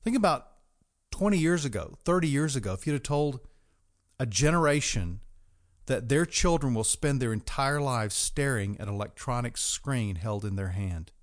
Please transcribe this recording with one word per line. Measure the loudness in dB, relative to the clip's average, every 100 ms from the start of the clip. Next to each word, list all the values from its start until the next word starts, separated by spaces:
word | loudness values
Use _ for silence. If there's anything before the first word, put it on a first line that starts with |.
Think | 0 2
about | 4 2 -4 _ _ _ _ _ _
twenty | 0 2 4
years | 4 2
ago, | 0 -4 -8 -8
thirty | 0 2 2
years | 2 0
ago, | -2 -4
if | -4 -2
you'd |
have | -4
told | -2 0 0 -2 -14 _ _ _ _ _ _ _
a | -2
generation | 2 4 6 4 4 2 -2 -2 -6 -12 -20 -20 _ _ _ -4
that | -2 2
their | 2
children | 2 2 4 4 2
will | 0
spend | 0 0 0 0
their | 0
entire | -2 -4 -2 0 0
lives | 0 0 -2
staring | -2 -4 0 0 0 -2 -4
at | -6
an |
electronic | -4 -6 -8 -4 -2 -2 -4
screen | -4 -4 -2 -2 -2
held | -4 -4 -4
in | -4
their | -4 -4
hand. | -4 -4 -6 -10 -16